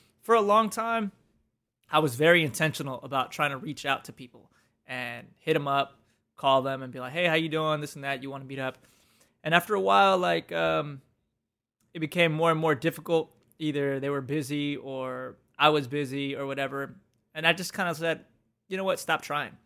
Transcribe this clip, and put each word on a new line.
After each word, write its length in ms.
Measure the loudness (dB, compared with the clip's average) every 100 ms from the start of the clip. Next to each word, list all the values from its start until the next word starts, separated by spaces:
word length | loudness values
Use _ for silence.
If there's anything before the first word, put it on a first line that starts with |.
| _ _
for 140 | 2 2
a 60 |
long 280 | 6 4 2
time, 440 | -2 -2 -2 -4 -8 _ _ _ _ _ _ _
I 100 | 2
was 160 | 2 4
very 280 | 6 6
intentional 560 | 4 0 -2 -2 -8 -8
about 280 | -4 -4 -4
trying 200 | -2 -2
to 60 | -2
reach 280 | -8 -8 -4
out 180 | -4 -6
to 60 |
people 380 | -18 -20 -20 _ _ _ _ -12
and 400 | -8 -8 -10 -16 _
hit 160 | 0 2
'em 140 | 2
up, 240 | 0 0 _ _ _ _ -2
call 260 | 4 4
them 220 | 2 -6
and 100 | -10
be 60 | -12
like, 140 | -8
"Hey, 120 | 0 2
how 80 |
you 160 | 2 0
doing?" 320 | 0 0 -2
This 140 | -4 -8
and 80 |
that. 180 | -6 -6
"You 80 | -8
wanna 140 | -12
meet 160 | -10 -6
up?" 180 | -6 -8 _ _ _ _ _ _
And 120 | 2 2
after 180 | 4
a 60 | 0
while, 400 | 4 6 6 6
like, 320 | 2 0 -2
um, 500 | -2 0 0 -2 -10 -18 _ _ _ _ _ _ _ _ -8
it 40 |
became 320 | -4 2 2
more 200 | 4 2
and 80 | 2
more 160 | 2 2
difficult. 580 | 0 -4 -2 -2 -2 _ _ _
Either 420 | -4 -2 -2 -2
they 100 | -2
were 100 | -4
busy 540 | -4 -4 -4 -4 -4 -6
or 600 | -8 -8 -8 -8 -12 -16 _ 2
I 120 | 4
was 180 | 4 0
busy 480 | -4 -4 -4 -4 -4
or 100 | -6
whatever. 480 | -4 -6 -6 -10 -12 _ _ _
And 140 | -2 0
I 60 |
just 200 | 0 -4
kinda 220 | -4 -4 -2
said, 300 | -2 -2 -6 _ _ _ _
"You 100 | -4
know 60 |
what? 160 | -2 -2
Stop 220 | 0 -2
trying. 340 | -2 -4 -6 -10